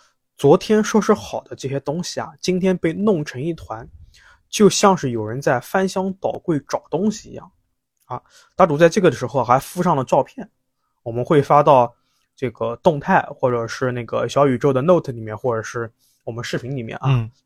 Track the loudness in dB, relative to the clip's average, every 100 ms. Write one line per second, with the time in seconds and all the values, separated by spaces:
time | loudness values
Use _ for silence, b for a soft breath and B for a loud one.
0 | _ _ _ 0 4 6 4 0 2 0
1 | 0 -2 -2 -12 -12 -12 -8 -8 -6 -6
2 | -6 -8 -10 -8 -4 0 0 0 -2 -2
3 | 0 0 -2 -8 -8 -8 -10 -14 -14 -20
4 | -20 b b b _ 4 4 6 2 2
5 | -2 -4 -6 -4 0 0 0 -2 -2 -2
6 | -6 -4 -6 -6 -4 -4 -4 -8 -4 -2
7 | -2 -4 -10 -18 -18 _ _ _ _ _
8 | -14 -14 _ b b b 4 6 4 4
9 | 2 2 -4 -2 2 2 0 -4 0 0
10 | 2 0 0 -6 -18 _ _ _ _ _
11 | -10 -6 2 2 4 4 6 4 4 _
12 | _ _ _ -10 -8 -6 -8 0 0 0
13 | 0 0 0 -2 -2 -2 -4 -4 -4 -4
14 | -6 -6 -2 0 2 2 0 0 2 2
15 | 0 -10 -10 -6 -4 -4 -6 -8 -10 _
16 | _ _ -14 -10 -8 -8 -8 -10 -10 -6
17 | 0 0 -2 _